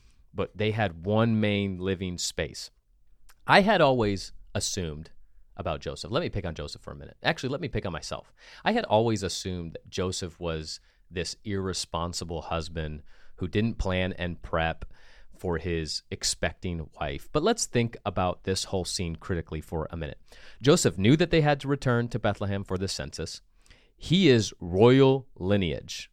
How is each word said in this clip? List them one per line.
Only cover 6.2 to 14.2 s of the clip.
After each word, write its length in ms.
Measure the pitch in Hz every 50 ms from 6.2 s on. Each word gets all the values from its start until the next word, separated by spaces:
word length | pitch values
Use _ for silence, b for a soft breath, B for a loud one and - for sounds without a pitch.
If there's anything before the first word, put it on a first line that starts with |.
me 60 | 175 120
pick 180 | - 104 92
on 80 | 85 78
Joseph 280 | - 73 73 - -
for 100 | - -
a 40 | 73
minute. 200 | 71 71 76 - _ -
Actually, 240 | 143 160 - - 123
let 120 | 143 135
me 60 | 156
pick 200 | 117 - 107 -
on 60 | 95
myself. 400 | 80 76 - - - - - _ _ B B B B B B
I 80 | 180
had 120 | 220 240 -
always 400 | - 104 107 117 117 110 95 98
assumed 480 | 87 - - - 95 90 87 85 82
that 180 | - - - -
Joseph 480 | - 98 90 92 90 - 95 85 80 -
was 400 | 87 85 80 80 78 80 - - _ _ _ _ _ -
this 260 | 85 90 82 - - - -
irresponsible 960 | 110 98 98 95 92 87 - - - - 82 85 87 87 - 90 80 87 78
husband 600 | - - 82 82 78 80 78 82 78 78 78 76 - b b b b b b
who 120 | b 92 82
didn't 300 | - 104 110 117 110 -
plan 340 | - 95 90 92 92 95
and 280 | - -